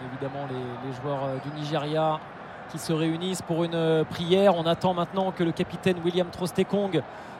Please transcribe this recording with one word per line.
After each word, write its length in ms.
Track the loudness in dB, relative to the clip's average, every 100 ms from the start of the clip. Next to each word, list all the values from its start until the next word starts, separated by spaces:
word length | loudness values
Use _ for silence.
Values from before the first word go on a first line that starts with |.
| -8
évidemment, 340 | -6 -6 -6 -6
les, 400 | -6 -6 -6 -8
les 60 | -6
joueurs, 280 | -4 -2
euh, 120 | -2 -4
du 60 | -6 -6
Nigeria 600 | -2 -2 0 2 2 0 -4 -14 -14 -14 -12
qui 60 | -8
se 140 | -2
réunissent 480 | 0 2 0 -2 -4
pour 220 | -2 0
une, 100 | 0
euh, 300 | 2 4 4
prière. 520 | 2 -2 2 6 6 6
On 80 |
attend 300 | 2 2 2
maintenant 360 | 2 0 0 -2
que 140 | 2
le 80 | 0
capitaine 440 | 2 -2 0 2 2
William 240 | 2 2 0
Trostekong 720 | -2 -2 0 2 2 2 0 -2 -10 -14